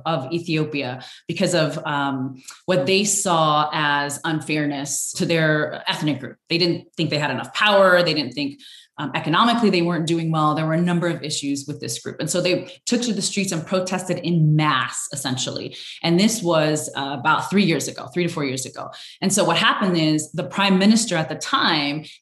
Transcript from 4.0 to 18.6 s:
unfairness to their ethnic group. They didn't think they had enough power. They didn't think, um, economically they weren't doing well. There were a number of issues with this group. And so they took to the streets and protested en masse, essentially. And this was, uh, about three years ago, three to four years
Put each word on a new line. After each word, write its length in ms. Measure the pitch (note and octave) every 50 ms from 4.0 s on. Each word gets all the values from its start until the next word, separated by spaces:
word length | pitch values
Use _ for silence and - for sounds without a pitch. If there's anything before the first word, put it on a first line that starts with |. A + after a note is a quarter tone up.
| C#3+ C#3+ C#3 - -
unfairness 880 | E3 D#3 D3+ D3+ - D3+ D3+ D3 D3 D3 C3+ C#3+ D3+ - - - - -
to 120 | - F#3
their 580 | D3 E3+ E3 D#3+ D#3 D#3 D3+ D3+ - D3 - - F#3
ethnic 320 | F#3 D#3+ E3 D3+ C#3 B2
group. 180 | C3 A#2 - _ _ -
They 80 | E3 E3+
didn't 300 | F3+ F3 D#3+ - - _ _ -
think 140 | E3 D3+
they 80 | D#3+ C#3+
had 120 | D3 C#3+
enough 220 | C3 B2+ B2 - -
power. 500 | - G#3+ G#3+ G3+ G3 G3 F#3 F3+ F3+ F3
They 100 | D#3+ D#3
didn't 200 | D3+ C#3 - -
think, 260 | D3 C#3+ C3+ C#3 - - - - - - _ _ -
um, 140 | D3+ C3 -
economically 540 | D#3+ D#3+ E3 D#3+ F#3 A3+ A#3+ A#3 A#3+ A#3 G3+
they 120 | F3+ F3
weren't 240 | E3+ E3+ E3+ D#3 E3
doing 260 | D3+ E3+ E3 E3 D#3+
well. 220 | D#3+ D#3 D3+ D3+ D3+
There 120 | D#3 D#3+
were 80 | D#3 D#3+
a 80 | E3
number 260 | F3 F3 F3 E3+ E3+ E3+
of 160 | E3 - C3+
issues 420 | D3+ D3+ - D3 C#3 C#3+ C#3 C#3 D3+
with 120 | C#3+ -
this 180 | B2 B2+ - -
group. 200 | - - - -
And 100 | - D#3
so 120 | - F3+
they 300 | F3 F3+ F3 - - - - - -
took 160 | - A#3+ A#3 -
to 100 | A#3+ G3
the 80 | -
streets 300 | - - - G3+ F#3+ F#3+
and 140 | F#3 D#3+ D#3
protested 540 | - G3 F#3 F#3 - F#3+ F3+ F#3 - E3+ - -
en 320 | E3 F3 E3 D#3 D3+ D3+
masse, 520 | D3+ D#3 D3+ C#3 B2+ B2 B2 - - - - -
essentially. 600 | - - C3+ B2+ B2 - B2+ - G2 G2+ - - - - - - - -
And 160 | E3+ E3+ F3
this 240 | G#3 A3+ A3 - F3+
was, 480 | E3+ E3 D#3 D3+ D3+ D3+ D3 - - -
uh, 220 | C3+ C#3 C#3 C#3+ C3
about 300 | B2 D#3 D#3 - - -
three 140 | F#3 G3+ G3
years 240 | E3 E3 C3+ - -
ago, 200 | A#2 - - -
three 200 | - F3+ F3 E3
to 60 | E3
four 120 | D#3+ C#3+
years 200 | C3+ B2+ C3